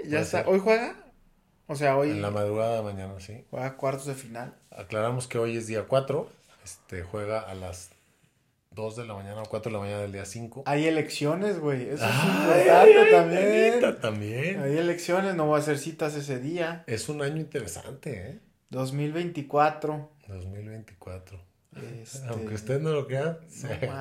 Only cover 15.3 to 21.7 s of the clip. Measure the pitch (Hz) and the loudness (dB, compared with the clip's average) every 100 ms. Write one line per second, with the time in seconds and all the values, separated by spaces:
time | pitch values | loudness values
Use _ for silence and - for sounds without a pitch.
15.3 | 175 151 151 147 139 165 151 156 151 143 | 0 2 2 2 -2 -4 -6 -4 -4 -6
16.3 | 127 135 175 165 170 - 110 - 147 139 | -6 -4 -4 -4 -6 -6 -6 -6 -4 -4
17.3 | 156 151 139 101 - - 135 156 104 98 | -4 -6 -8 -8 -10 -14 -14 -10 -10 -10
18.3 | 196 - _ _ 127 131 143 147 160 175 | -14 -20 _ _ -6 -4 -4 -4 -4 -6
19.3 | 165 131 147 151 151 151 151 143 _ - | -8 -2 2 2 2 -4 -6 -10 _ -16
20.3 | 95 92 98 107 110 107 95 - 92 92 | -12 -12 -12 -14 -16 -18 -20 -16 -16 -16
21.3 | 92 - _ _ | -20 -20 _ _